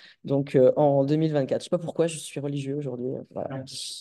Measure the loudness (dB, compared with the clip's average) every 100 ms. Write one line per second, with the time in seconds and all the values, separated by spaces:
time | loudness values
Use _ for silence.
0 | -20 _ -2 0 2 6 6 6 4 4
1 | 2 2 2 0 0 -2 -2 -4 -2 -2
2 | -2 -2 -12 -8 -6 -4 -4 -6 -6 -6
3 | -6 -6 -10 -8 -8 -8 -10 -12 -12 -14